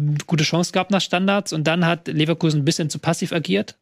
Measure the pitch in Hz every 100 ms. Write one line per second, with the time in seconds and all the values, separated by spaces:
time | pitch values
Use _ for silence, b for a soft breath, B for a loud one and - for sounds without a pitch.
0 | 147 147 - 156 151 170 180 185 185 196
1 | - 180 190 202 - 160 151 170 170 170
2 | - 156 156 160 160 151 139 165 156 -
3 | - 170 190 170 160 196 208 -